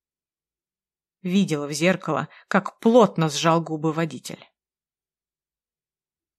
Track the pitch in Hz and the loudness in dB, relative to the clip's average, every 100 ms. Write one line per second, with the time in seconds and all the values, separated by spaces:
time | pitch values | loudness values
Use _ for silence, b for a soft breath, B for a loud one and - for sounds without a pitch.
0 | _ _ _ _ _ _ _ _ _ _ | _ _ _ _ _ _ _ _ _ _
1 | _ _ 180 196 160 147 143 147 175 180 | _ _ -2 0 0 -2 -6 -2 0 0
2 | - 143 147 b b 190 - - 233 247 | -2 -4 -6 b b -2 -2 -2 4 6
3 | 196 - 160 147 165 165 160 156 160 156 | 4 2 -2 0 2 2 0 -4 -4 -2
4 | 165 127 - - - _ _ _ _ _ | -4 -6 -14 -18 -20 _ _ _ _ _
5 | _ _ _ _ _ _ _ _ _ _ | _ _ _ _ _ _ _ _ _ _
6 | _ _ _ | _ _ _